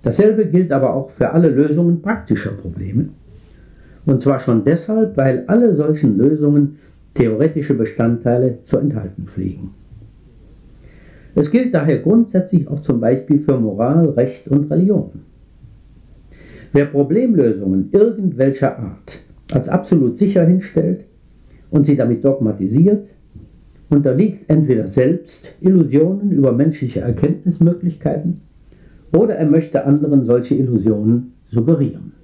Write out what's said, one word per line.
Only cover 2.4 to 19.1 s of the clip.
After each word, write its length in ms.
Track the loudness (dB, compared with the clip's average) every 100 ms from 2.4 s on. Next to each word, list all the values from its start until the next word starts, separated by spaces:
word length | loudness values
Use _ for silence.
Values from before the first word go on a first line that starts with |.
| -6
Probleme, 560 | -10 -12 -10 -6 -4 -6 -10 -20 -20 -20 -20 -20 -20 -20 -10 -2
und 160 | 0
zwar 180 | 0 -2
schon 240 | 0 0
deshalb, 520 | 2 -2 -2 -2 -2 0
weil 280 | 0 -2 0
alle 260 | 2 2
solchen 420 | 2 0 0 0 2
Lösungen 640 | 2 2 2 2 0 -4 -20 _ -12
theoretische 600 | -2 0 2 -2 -2 -4
Bestandteile 840 | -2 -2 -2 -2 0 0 0 0 -4
zu 140 | -4 -2
enthalten 480 | -2 -4 -10 -12 -12
pflegen. 440 | -8 -8 -8 -16 -18 -20 -20 -20 -20 -20 -20 -20 -20 -20 -20 -20 -20 -20 -20 -8
Es 160 | -2 0
gilt 240 | 0 0
daher 240 | 0 0 0
grundsätzlich 680 | 2 2 2 -2 0 -2 -2
auch 140 | -6
zum 180 | -2 -2
Beispiel 400 | 0 -2 0 0
für 180 | 2 0
Moral, 520 | -2 -2 0 2 2
Recht 380 | 0 -2 -4 -2
und 220 | -2 0
Religion. 400 | 0 2 0 -4 -14 -20 _ -20 -20 -20 -20 -20 -20 -20 -20 -20 -20 -20 -20 -2
Wer 140 | 0 2
Problemlösungen 1000 | 0 0 0 2 2 2 0 -2 -2 0
irgendwelcher 840 | 2 2 0 -4 0 -2 0 -4 -4
Art 420 | -12 -14 -20